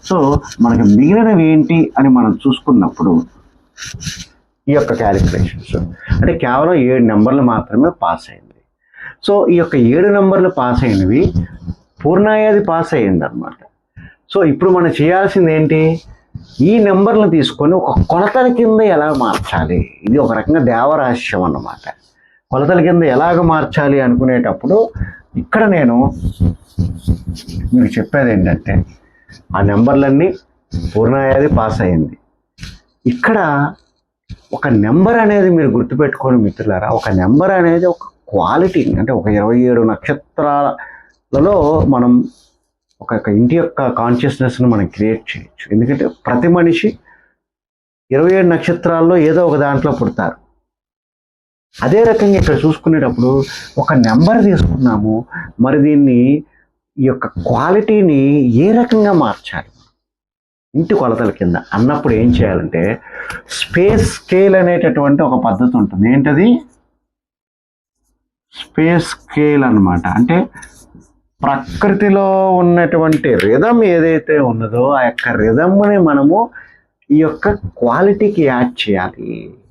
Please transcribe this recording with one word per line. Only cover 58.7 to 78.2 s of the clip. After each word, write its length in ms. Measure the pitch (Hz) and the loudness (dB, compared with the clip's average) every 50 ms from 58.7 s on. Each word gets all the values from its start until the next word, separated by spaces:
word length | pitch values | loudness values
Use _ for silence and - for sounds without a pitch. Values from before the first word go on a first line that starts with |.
| 220 233 | 2 2
రకంగా 320 | 240 240 233 220 214 208 196 | 0 0 0 0 2 2 2
మార్చాలి 580 | 165 143 107 101 - _ - - 78 - - _ _ _ _ _ _ _ _ _ _ _ _ _ _ _ _ _ _ _ _ - 135 | 2 0 0 -4 -8 _ -12 -12 -12 -12 -14 _ _ _ _ _ _ _ _ _ _ _ _ _ _ _ _ _ _ _ _ -4 -4
ఇంటి 160 | 165 - 214 | -2 0 -2
కొలతల 360 | 208 135 123 113 113 120 104 | -2 0 -2 -2 -2 -2 -4
కింద 260 | - - 101 87 85 85 - - - | -4 -2 -2 -2 -2 -4 -6 -6 -4
అన్నప్పుడు 400 | 101 117 131 151 147 - 127 117 107 117 | -2 0 0 0 -2 -2 -2 0 2 2
ఏం 60 | 123 120 - | 2 2 2
చేయాలంటే, 440 | - 104 92 90 85 80 - 85 85 101 117 - - - - - - - - - - - - - | 0 0 -2 -4 -4 -4 -4 -2 -2 -2 -4 -6 -10 -20 -18 -16 -16 -14 -16 -16 -16 -14 -10 -10
స్పేస్ 460 | - - - 175 180 202 220 202 - - - - | -10 -4 -2 0 2 2 2 2 0 -2 -4 -10
స్కేల్ 380 | _ - 185 185 196 196 190 190 180 | _ -2 0 2 4 4 4 2 2
అనేటటువంటి 600 | 175 175 170 - 123 123 147 143 143 143 143 156 131 | 2 0 2 0 0 0 0 0 0 2 2 0 0
ఒక 80 | 127 113 - | 0 0 0
పద్ధతి 280 | 117 98 95 123 123 123 123 104 | 0 0 2 0 0 2 0 0
ఉంటుంది. 240 | - - 92 101 117 127 | 0 0 0 2 2 2
ఏంటది? 340 | 143 135 147 143 147 185 233 247 254 - _ _ _ _ _ _ _ _ _ _ _ _ _ _ _ _ _ _ _ _ _ _ _ _ _ _ _ _ _ _ _ _ _ _ _ _ _ _ - - | 2 2 2 2 2 4 4 2 2 -2 _ _ _ _ _ _ _ _ _ _ _ _ _ _ _ _ _ _ _ _ _ _ _ _ _ _ _ _ _ _ _ _ _ _ _ _ _ _ -20 -20
స్పేస్ 460 | - _ - 156 165 175 170 165 - - | -10 _ -2 0 0 0 0 -2 -4 -10
స్కేల్ 500 | - _ _ - 147 151 151 147 143 135 127 | -16 _ _ -2 0 0 2 2 2 2 2
అన్నమాట. 380 | 110 107 95 90 87 85 82 90 87 104 | 2 2 2 2 0 -2 -2 -2 0 0
అంటే, 200 | 120 123 165 180 220 - _ - - - - - - _ _ - - _ _ _ _ _ _ _ - | 0 2 2 -2 -2 -4 _ -20 -20 -20 -20 -20 -20 _ _ -20 -20 _ _ _ _ _ _ _ -4
ప్రకృతిలో 800 | 135 139 131 - - - - - 208 240 202 208 202 196 196 196 190 190 190 190 190 185 180 180 | -4 -4 -4 -6 -10 -6 -2 -2 0 0 0 0 2 2 2 2 0 0 0 0 0 2 2 2
ఉన్నటువంటి 640 | 175 175 175 170 170 175 170 160 160 156 147 - 147 117 - 92 | 2 2 2 2 0 0 0 0 0 0 0 0 0 0 2 2
రిథమ్ 360 | 101 113 135 170 226 240 233 226 | 2 2 2 2 2 2 2 2
ఏదైతే 500 | 196 175 165 156 165 160 151 - - 156 147 139 123 | 2 2 2 2 2 0 -2 -2 0 0 0 2 0
ఉన్నదో, 320 | 117 113 113 110 107 120 123 135 143 135 | -2 -4 -6 -4 -2 0 0 2 2 0
ఆ 20 | 127 120 | 0 -2
యొక్క 200 | 120 - - 123 120 120 | -2 -4 -6 -4 -2 0
రిథమ్ని 560 | 107 113 113 127 160 180 190 202 208 202 208 202 180 156 | 0 0 2 2 2 2 2 2 2 2 2 2 2 2
మనము 280 | 143 139 139 147 170 208 233 240 - - - - - _ _ _ _ _ _ _ - | 2 2 2 2 2 2 0 -2 -6 -20 -20 -20 -20 _ _ _ _ _ _ _ 2
ఈ 40 | 151 160 | 2 2
యొక్క 260 | 151 156 - - 202 208 202 - - - - | 0 -2 -4 -4 -4 -4 -4 -6 -12 -8 -4
క్వాలిటీకి 640 | 120 120 120 151 185 202 202 202 | -2 -2 0 2 2 0 2 2